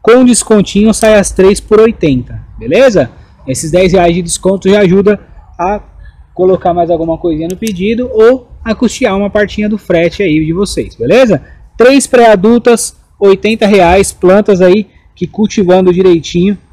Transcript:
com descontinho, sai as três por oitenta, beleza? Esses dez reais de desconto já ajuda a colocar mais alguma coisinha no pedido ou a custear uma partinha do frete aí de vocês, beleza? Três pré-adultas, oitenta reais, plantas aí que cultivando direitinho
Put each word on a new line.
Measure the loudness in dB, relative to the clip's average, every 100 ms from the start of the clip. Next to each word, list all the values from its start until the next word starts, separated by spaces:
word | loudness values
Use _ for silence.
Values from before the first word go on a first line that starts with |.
com | 4 4
descontinho, | 4 0 0 0 0 0 0
sai | 0 2
as | 2 0
três | 0 0 0
por | 0 2
oitenta, | 2 0 -2 -2 -6 -16 -18 -16
beleza? | -4 2 2 2 -4 -8 -20 _ -10
Esses | -8 -4
dez | 0 0
reais | 2 0
de | -2
desconto | -6 -6 -4 -2 0
já | 2
ajuda | 2 2 0 -2 -6 -20 _ -8
a | -6 -6 -10 -20 -20 -20 -18
colocar | -2 0 0 -2
mais | -2 -2
alguma | -2 -4 -4
coisinha | -4 -6 -6
no | -8
pedido | -8 -4 -4 -4 -4
ou | 2 2 2 -6 -14
a | -8
custear | -4 -4 -2 -4 -2
uma | -2
partinha | -2 -4 -4 -6
do | -6
frete | -2 -2 -2 -2
aí | -2 -2
de | -2
vocês, | -4 -4 -6 -10
beleza? | -8 0 2 2 0 -4 -20 -20 0
Três | 2 2 2
pré-adultas, | 2 4 4 2 2 2 -2 -4 _ _ _
oitenta | 0 0 -2 -2 0
reais, | 2 2 2 -2
plantas | -2 2 2 2 2
aí | 2 2 -2 _ _
que | _ -10
cultivando | -4 -4 -2 0 2 2
direitinho | 2 2 0 -2 -2 -2 -4 _